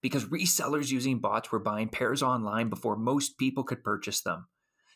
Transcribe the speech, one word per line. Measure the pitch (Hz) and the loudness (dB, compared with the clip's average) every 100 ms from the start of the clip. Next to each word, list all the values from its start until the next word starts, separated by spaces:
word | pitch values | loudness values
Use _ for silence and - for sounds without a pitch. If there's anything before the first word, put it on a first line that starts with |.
because | 131 143 110 | -2 0 -2
resellers | 165 180 - 135 147 135 | 0 2 2 2 0 0
using | 131 127 123 | 0 2 0
bots | 101 107 - | 2 0 0
were | 113 | -2
buying | 101 104 110 | 0 -2 -2
pairs | - 117 135 | 0 0 2
online | 135 127 107 107 117 | 2 2 0 0 0
before | 110 117 104 | 0 -2 0
most | 113 143 139 - | 2 2 0 0
people | 131 135 | 0 0
could | 127 123 | -2 -4
purchase | - 104 - - | -2 -2 -2 -4
them. | - 85 - _ _ _ _ | -4 -6 -8 _ _ _ _